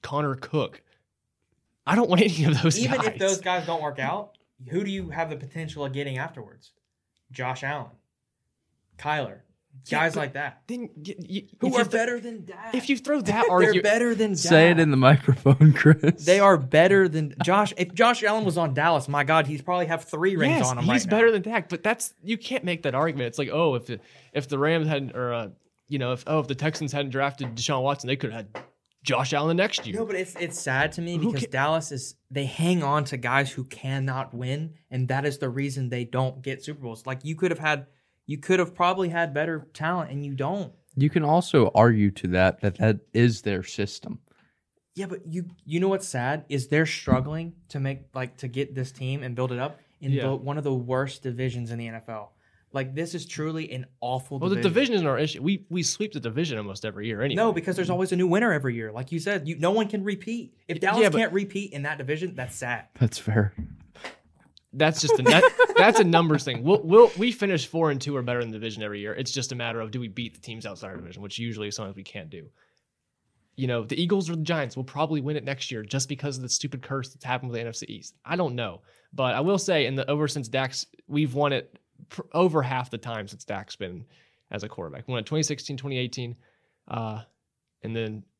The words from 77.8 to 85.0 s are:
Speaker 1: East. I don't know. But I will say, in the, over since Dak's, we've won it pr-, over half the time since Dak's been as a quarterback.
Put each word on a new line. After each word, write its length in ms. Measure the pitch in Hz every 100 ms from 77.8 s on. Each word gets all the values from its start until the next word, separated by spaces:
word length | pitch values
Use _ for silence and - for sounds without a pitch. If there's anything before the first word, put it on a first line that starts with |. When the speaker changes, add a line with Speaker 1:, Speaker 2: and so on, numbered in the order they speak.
| -
Speaker 1:
East. 260 | 110 - _
I 120 | - 175
don't 180 | 160
know. 280 | 123 110 85 _ _ _
But 220 | - 127
I 60 | 117
will 180 | 165 202
say, 280 | - 165 139
in 80 | 135
the, 120 | 135
over 200 | 147 151
since 200 | 151 113
Dak's, 380 | 131 131 - - _ _
we've 260 | 147 151
won 180 | 131 147
it 240 | 131 - _ _ _ -
pr-, 120 | - -
over 300 | 165 180 156
half 280 | 127 127 127
the 80 | 120
time 280 | 123 113 101
since 180 | 104
Dak's 300 | - 98 95
been 300 | - 92 87 127 _ _ _ _
as 100 | 101
a 60 | 104
quarterback. 400 | - 82 71